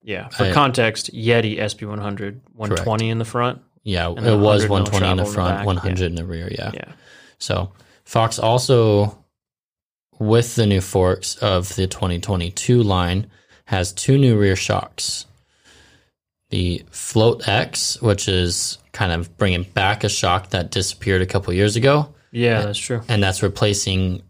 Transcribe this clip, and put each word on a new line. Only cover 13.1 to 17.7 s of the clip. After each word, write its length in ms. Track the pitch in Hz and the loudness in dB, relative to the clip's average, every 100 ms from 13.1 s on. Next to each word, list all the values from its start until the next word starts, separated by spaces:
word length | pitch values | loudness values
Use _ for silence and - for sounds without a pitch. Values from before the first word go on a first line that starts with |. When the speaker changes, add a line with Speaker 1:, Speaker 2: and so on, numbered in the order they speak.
| 92 107 _ _ _ - | -2 -4 _ _ _ -6
Speaker 2:
has 260 | 95 90 | -4 -2
two 240 | - - 139 | -4 2 4
new 220 | 131 110 | 6 6
rear 180 | 101 92 | 4 2
shocks. 720 | - - - - - - - _ _ _ _ _ _ _ _ _ _ _ _ | 0 -2 -4 -8 -8 -8 -12 _ _ _ _ _ _ _ _ _ _ _ _
The 340 | 101 90 87 - | -4 -2 -4 -10
Float 580 | - - 113 113 - - | -14 -2 4 4 2 -2
X, 520 | 104 160 | -2 -2